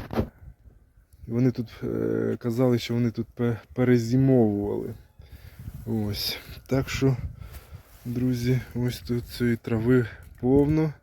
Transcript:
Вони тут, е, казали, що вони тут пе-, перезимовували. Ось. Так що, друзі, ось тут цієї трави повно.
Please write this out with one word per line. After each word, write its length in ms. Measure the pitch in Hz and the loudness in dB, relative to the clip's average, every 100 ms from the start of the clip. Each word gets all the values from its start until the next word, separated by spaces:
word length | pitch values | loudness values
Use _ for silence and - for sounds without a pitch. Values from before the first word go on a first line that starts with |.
| - - - - - - - - _ _ _ - - | -4 -4 -4 -6 -20 -20 -20 -20 _ _ _ -18 -4
Вони 240 | 117 127 | 2 2
тут, 160 | 117 113 - | 2 -8 -8
е, 540 | 120 113 113 110 110 113 | -6 -2 -2 0 -2 -2
казали, 400 | 120 117 127 120 | -4 2 2 2
що 140 | - | 0
вони 180 | 120 120 | 0 0
тут 160 | 110 110 | -2 -8
пе-, 320 | - 120 113 - | -2 -2 -2 -6
перезимовували. 1200 | - 123 123 113 127 135 127 110 101 101 107 117 113 - _ - - - - - - - | 0 4 4 4 2 6 6 6 2 -2 -4 -6 -12 -18 _ -20 -20 -20 -16 -14 -12 -4
Ось. 520 | 113 104 101 123 - - - - | -4 -2 -4 -6 -8 -12 -14 -2
Так 220 | 131 131 | -2 -2
що, 280 | - 135 123 - - - - - - - - 123 | 0 0 0 -6 -12 -16 -18 -18 -20 -20 -14 -6
друзі, 540 | 120 127 123 120 127 - 120 | -2 -2 0 0 0 -2 -4
ось 240 | 123 120 | -4 -4
тут 280 | - 120 - | -4 -6 -6
цієї 280 | - 120 117 | -2 0 0
трави 520 | - 113 113 127 113 - - - | -2 -2 4 4 2 -8 -20 -6
повно. 540 | 123 139 143 156 160 139 | 2 4 4 2 0 -4